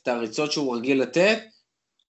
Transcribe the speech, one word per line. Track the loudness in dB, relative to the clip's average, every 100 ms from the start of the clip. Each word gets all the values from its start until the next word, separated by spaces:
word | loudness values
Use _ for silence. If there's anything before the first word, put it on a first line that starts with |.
את | -6
הריצות | -4 -4 -4 -2
שהוא | -2 -2 -2
רגיל | 0 0
לתת, | 2 2 2 2 -6 _ _ _ _ _ _